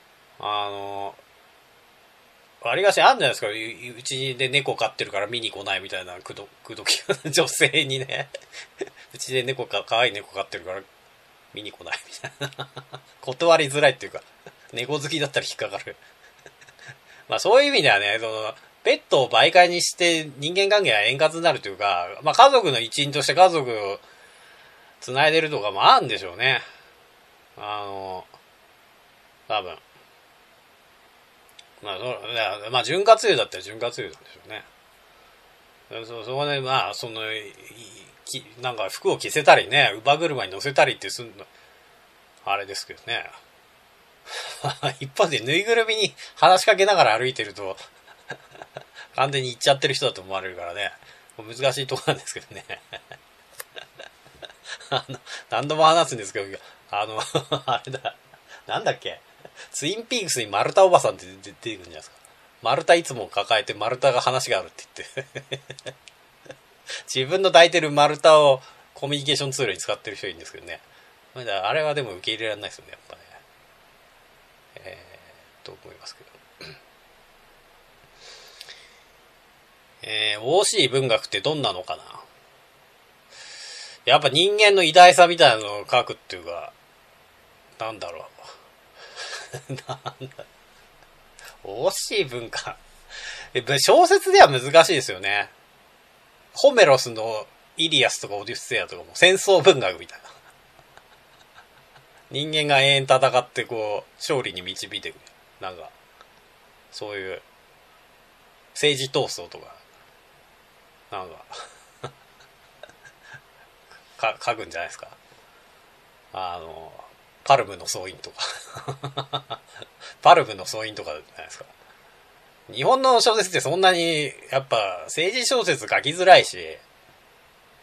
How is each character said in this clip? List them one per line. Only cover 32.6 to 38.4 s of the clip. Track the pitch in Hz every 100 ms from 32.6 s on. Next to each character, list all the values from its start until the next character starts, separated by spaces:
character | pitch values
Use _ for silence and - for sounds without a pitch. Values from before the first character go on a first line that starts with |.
| 107
ま | 123
あ、 |
潤 | 113 175
滑 | 202 226
油 | 226 139
だ | 104
っ |
た | 90
ら |
潤 | 95 113
滑 | 120
油 | 127 98
な | 73
ん |
で | -
し | -
ょ | -
う |
ね。 | 110 - _ _ _ _ _ _ _ _ _ _ _ _ 113 113
そ-、 | 117
そ | 110 135
こ | 147
で、 | 143
ま | 127 131 95
あ、 |
そ | 104 117
の、 | 110 110
い-、 | 110 104 - - 117 104 - 92 _ -
き-、 | 131